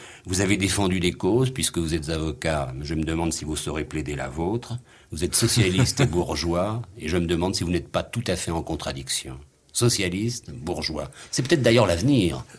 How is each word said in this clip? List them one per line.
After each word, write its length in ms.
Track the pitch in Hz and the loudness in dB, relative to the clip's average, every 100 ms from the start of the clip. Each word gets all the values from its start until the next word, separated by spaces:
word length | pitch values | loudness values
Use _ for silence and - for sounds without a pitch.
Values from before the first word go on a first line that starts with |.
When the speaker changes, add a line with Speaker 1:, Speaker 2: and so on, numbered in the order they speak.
| - - - | -18 -16 -4
Speaker 1:
Vous 160 | 90 | 0
avez 160 | 98 98 | 2 2
défendu 420 | 95 101 98 92 | 2 2 2 2
des 140 | 90 | 0
causes, 380 | - 95 117 131 | 0 2 4 2
puisque 260 | 131 120 - | 0 -2 -2
vous 160 | 82 | -2
êtes 160 | 82 73 | -2 -2
avocat, 640 | 80 78 71 82 78 67 65 | -2 -2 -2 -2 0 -2 -6
je 140 | 73 80 | -4 -2
me 80 | |
demande 280 | 78 82 85 | -2 0 -2
si 140 | - 76 | -4 -6
vous 100 | 76 | -6
saurez 300 | 78 76 76 | -4 -6 -4
plaider 300 | 78 76 71 | -6 -6 -6
la 120 | 65 | -6
vôtre. 500 | 69 85 120 - 120 - - _ | -4 -2 -2 -6 -12 -12 -20 _
Vous 120 | - | -6
êtes 120 | 90 - | 0 2
socialiste 680 | 113 120 101 95 123 - | 2 4 2 4 2 4
et 40 | 135 | 2
Speaker 2:
<laughs> 100 | 87 | 2
Speaker 1:
bourgeois, 640 | 82 80 85 87 98 117 120 - | 0 -2 0 0 0 -4 -8 -10
et 80 | 78 | -2
je 80 | 90 | 0
me 80 | 85 | 2
demande 300 | 85 92 - | 0 0 0
si 80 | |
vous 80 | 85 | 0
n'êtes 160 | 87 - | -2 -2
pas 140 | 90 | -4
tout 200 | - 120 104 | -4 -6 -2
à 80 | 90 | -2
fait 160 | - | -2
en 100 | 82 | -4
contradiction. 760 | - 78 - 67 65 - 65 65 - _ _ | -4 -6 -6 -8 -6 -6 -6 -14 -18 _ _
Socialiste, 800 | - 120 107 92 92 113 117 - | 0 2 2 0 0 -2 -4 -10
bourgeois. 580 | 64 76 78 78 76 73 - - | -10 -6 -4 -4 -6 -8 -12 -6
C'est 160 | - 127 | -4 2
peut-être 140 | 165 | 4
d'ailleurs 260 | 120 117 101 | 8 8 8
l'avenir. 560 | 85 123 139 87 69 - | 4 6 6 4 0 -8